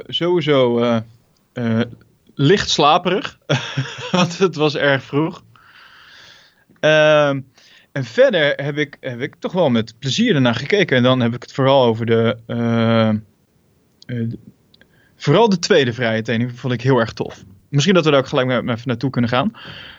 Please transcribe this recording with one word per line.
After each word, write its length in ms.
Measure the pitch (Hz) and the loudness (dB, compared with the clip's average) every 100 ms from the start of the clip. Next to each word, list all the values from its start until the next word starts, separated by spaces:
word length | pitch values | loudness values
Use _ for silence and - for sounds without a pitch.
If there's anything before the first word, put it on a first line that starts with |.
| - | -6
sowieso, 720 | 127 170 180 147 139 127 117 | -4 -2 0 2 2 4 2
eh, 180 | 120 113 113 _ _ _ _ | 0 0 -4 _ _ _ _
eh, 260 | - 117 113 117 - _ _ _ | -6 -2 -2 -2 -8 _ _ _
licht 360 | - 143 208 - | -2 2 2 0
slaperig. 680 | - 147 170 175 190 - - - 139 - | 2 2 2 0 -4 -6 -14 -4 -4 -4
<laughs> 400 | - 131 - - | -8 -8 -10 -6
Want 260 | 185 175 - | -2 -2 0
het 180 | 190 143 | -2 0
was 200 | 151 143 | -2 0
erg 280 | 143 135 | 0 0
vroeg. 400 | - 143 160 - _ _ _ - - - - - - - _ _ _ _ | -2 -4 -4 -6 _ _ _ -20 -20 -20 -20 -20 -20 -20 _ _ _ _
Ehm, 640 | 151 156 151 151 147 139 135 _ _ - _ | 2 4 4 4 2 -2 -8 _ _ -20 _
en 120 | 143 | -10
verder 500 | 120 - 269 185 147 143 | -6 2 2 4 0 -2
heb 220 | 143 147 | -4 -4
ik, 200 | 151 - | -6 -6
heb 220 | 135 120 | -12 -8
ik 140 | 135 - | -10 -10
toch 120 | 240 | -8
wel 180 | 170 156 | -2 2
met 260 | 117 110 - | 2 -2 -6
plezier 360 | 135 127 240 156 | -6 -2 0 2
ernaar 200 | 123 113 | 2 0
gekeken. 420 | 139 202 180 131 | -2 0 2 2
En 60 | |
dan 160 | 123 131 | 2 2
heb 140 | 117 | 0
ik 80 | 120 | -4
het 120 | - | -10
vooral 300 | - 135 139 123 | -2 2 4 2
over 200 | 110 117 | 0 0
de, 320 | 113 113 - - | 0 0 -2 -8
eh, 640 | 120 117 117 113 113 110 | -6 -2 0 2 2 2
eh, 80 | 107 - _ _ _ _ _ _ _ - | -2 -6 _ _ _ _ _ _ _ -12
de, 320 | 123 113 110 - _ _ _ _ _ _ _ | -8 -8 -8 -16 _ _ _ _ _ _ _
vooral 340 | - 160 226 | 0 2 4
de 100 | 185 | 2
tweede 340 | - 185 127 | 2 2 2
vrije 280 | 117 120 110 | 0 -2 -2
training 380 | 110 117 123 123 | -2 -2 -4 -6
vond 140 | 131 | -6
ik 80 | 120 | -2
heel 180 | 131 127 | 2 2
erg 140 | 139 | 0
tof. 300 | - - - - - _ | -4 -12 -12 -20 -20 _
Misschien 240 | 143 147 180 | -2 2 2
dat 100 | 151 | 4
we 60 | |
daar 80 | 139 | 2
ook 80 | 135 | 2
gelijk 200 | 143 127 | -2 0
maar, 160 | 123 | -2
maar 120 | 123 117 | -2 -6
even 120 | 127 | -4
naartoe 220 | 117 135 | -4 -4
kunnen 200 | 131 120 | -2 0
gaan. 220 | 123 190 - - - - | 0 -2 -6 -16 -20 -20